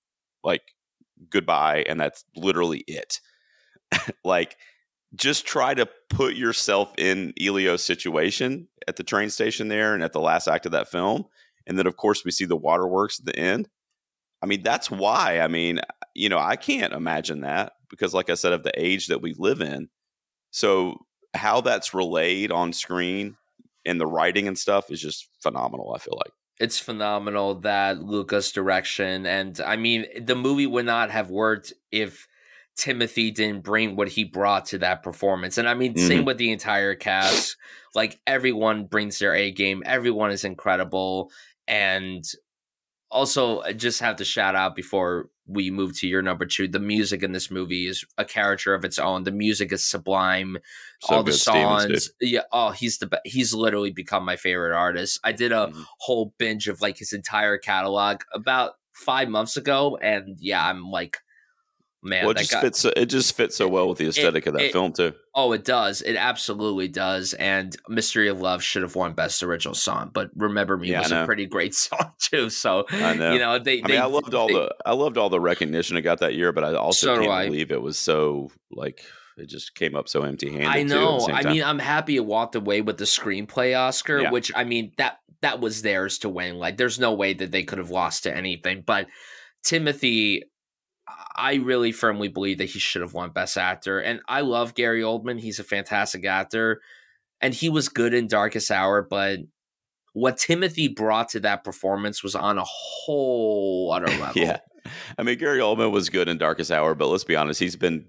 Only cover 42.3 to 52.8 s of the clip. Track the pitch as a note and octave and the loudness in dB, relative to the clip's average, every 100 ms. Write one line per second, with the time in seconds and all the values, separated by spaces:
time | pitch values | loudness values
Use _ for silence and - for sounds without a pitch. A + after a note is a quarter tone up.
42.3 | - _ _ _ _ _ _ - A2+ C3+ | -14 _ _ _ _ _ _ -4 0 2
43.3 | C#3 A#2+ G#2+ E2+ A2 A#2 - A#2+ G#2 G2 | 2 2 0 -4 -2 -2 0 -2 -2 -2
44.3 | A#2 F#2+ F#2+ F#2+ F2+ F2+ G2 F2+ F2 - | 0 2 2 0 -2 -4 -2 0 -2 -6
45.3 | _ - G2+ F#2 G2 F#2+ - F#2 F#2+ F#2+ | _ -6 -4 -2 -2 -2 -2 0 2 0
46.3 | F2 F2+ - F#2 G2 G2+ G#2+ G2 F#2+ F#2 | -2 -2 -2 -2 -2 0 0 0 -2 -2
47.3 | F#2 - F#2 F2+ F2+ F2+ F#2+ - - G#2 | -4 -6 -6 -4 -4 -4 -6 -8 -8 -4
48.3 | A2 G2+ G2 G2 F#2+ F2+ - E2 F#2 F#2 | 0 0 0 0 0 -2 -2 0 0 -2
49.3 | G2+ G#2+ G#2 F2+ F#2 - F2+ F#2+ F#2+ F#2 | 0 0 0 0 -2 -2 -2 0 2 2
50.3 | F#2 F#2+ F#2 - - - - - A2 G#2+ | 2 -2 -8 -12 -20 -20 -8 2 2 4
51.3 | - A2+ G#2+ G2+ G#2 G#2 - - - B2 | 4 4 4 6 4 4 0 -2 -2 0
52.3 | A#2 - A#2+ A2 G2 | 0 0 2 0 0